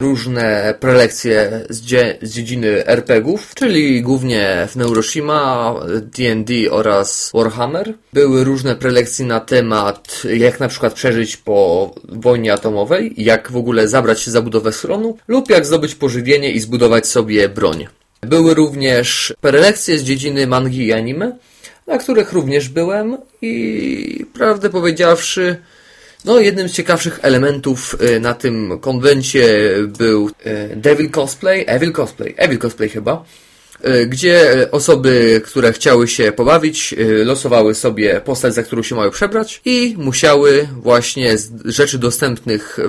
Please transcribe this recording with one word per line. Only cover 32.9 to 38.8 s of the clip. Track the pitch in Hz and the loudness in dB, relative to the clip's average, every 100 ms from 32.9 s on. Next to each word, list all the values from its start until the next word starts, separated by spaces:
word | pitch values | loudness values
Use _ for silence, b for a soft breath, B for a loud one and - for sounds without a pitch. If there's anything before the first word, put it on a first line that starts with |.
chyba, | 110 104 165 b b b b b - - | -4 -6 -6 b b b b b -8 0
y, | 127 120 | 2 2
gdzie | 131 175 175 151 131 127 | 0 4 6 6 6 2
osoby, | 143 139 139 131 127 117 110 - | 0 2 4 4 4 4 4 2
które | 135 117 | 0 0
chciały | 110 147 123 117 | 2 2 4 2
się | - 110 | 2 0
pobawić, | 104 123 165 156 151 - | 2 2 2 2 -4 -6
y, | - 113 107 113 | -2 0 2 2
losowały | 135 131 117 107 110 | 0 2 4 4 2
sobie | 127 107 104 98 | -2 0 0 0
postać, | - 127 127 | -2 -2 0
za | 113 | -2
którą | 113 117 | -2 -4